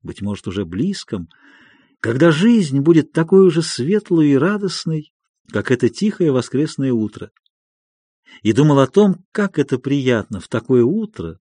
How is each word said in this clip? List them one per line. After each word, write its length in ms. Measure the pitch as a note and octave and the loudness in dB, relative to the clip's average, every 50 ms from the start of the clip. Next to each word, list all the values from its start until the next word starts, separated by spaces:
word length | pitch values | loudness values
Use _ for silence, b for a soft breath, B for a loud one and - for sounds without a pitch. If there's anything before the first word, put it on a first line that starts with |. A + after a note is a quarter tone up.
быть 200 | _ - G2+ - | _ -16 -12 -10
может, 260 | G2 G2+ G2+ - _ | -8 -8 -8 -8 _
уже 180 | A2 F2 G2 G2 | -8 -6 -6 -6
близком, 600 | E2 E2+ F#2+ C3+ G3 G3 - - _ - G2+ E2 D#2+ b b b b b b b b b b b b b b | -6 -4 -4 -4 -4 -4 -8 -10 _ -10 -10 -10 -12 b b b b b b b b b b b b b b
когда 300 | - A2 A#2 B2+ D#3 E3+ | -6 -4 0 2 2 2
жизнь 480 | D#3 D3 F#3+ A#3 A#3+ A3+ F#3 C#3+ C3+ C#3 | 4 4 2 2 4 2 2 0 -2 0
будет 340 | C#3 D#3+ E3+ D#3+ C#3+ - _ | 2 4 4 4 2 0 _
такой 360 | D#3+ E3 D#3+ F#3+ F#3+ F#3+ F#3 | -4 0 4 4 6 6 6
же 100 | D3+ E3 | 4 0
светлой 680 | D#3+ E3 - - B2 D3 G#3 G#3 G#3 - F3+ E3 D#3 D3 | -4 -4 -6 -6 -2 -2 -2 -2 -2 0 0 2 4 4
и 80 | C#3 | 4
радостной, 760 | C3 C#3+ F#3 G#3 G3+ G3+ F#3 - - - E3 D#3+ D3+ D3+ _ _ _ _ _ _ _ _ _ | 2 2 0 -2 -2 -4 -6 -8 -6 -8 -6 -6 -6 -8 _ _ _ _ _ _ _ _ _
как 200 | - G#2 G2+ - | -6 -6 -2 -2
это 160 | C3 A#2+ - | -2 0 0
тихое 440 | A#2 - - G3 G#3+ G3 - F3+ D#3 | -2 -2 -2 -4 -4 -2 0 0 0
воскресное 600 | C3 B2+ A#2 - - B2+ D3+ D3+ - - C3+ C3+ | 0 0 -2 -4 -4 -4 -4 -4 -4 -6 -4 -2
утро. 400 | B2 A2+ G#2+ G#2 - - - - _ _ _ _ _ _ _ _ _ _ _ _ _ _ _ _ _ _ b b b b | -2 -2 -4 -6 -8 -12 -18 -18 _ _ _ _ _ _ _ _ _ _ _ _ _ _ _ _ _ _ b b b b
И 120 | b G#2 A2 | b 0 2
думал 260 | A#2+ D3 D3+ C#3+ C#3 | 4 4 4 4 4
о 80 | C3+ | 2
том, 360 | C3 _ G3 G#3 G3+ F3+ - _ _ | 2 _ 2 4 4 2 -2 _ _
как 280 | _ - G#3 F#3+ - D#3 | _ -4 -4 -4 -2 -4
это 180 | C#3+ - C#3 | -2 -2 -4
приятно 640 | B2 - C3+ C#3 C#3+ C3 B2+ B2 A2 F#2+ _ G#2 F#2 | -6 -4 -4 -4 -2 0 0 0 0 -2 _ -10 -12
в 80 | - | -10
такое 360 | - - B2+ B2+ - C3 B2 A#2 | -6 -8 -8 -2 0 2 2 2
утро 540 | B2 F3+ A3+ A3 G#3 _ - F2+ E2 E2 _ | 2 0 -2 -6 -8 _ -14 -14 -14 -14 _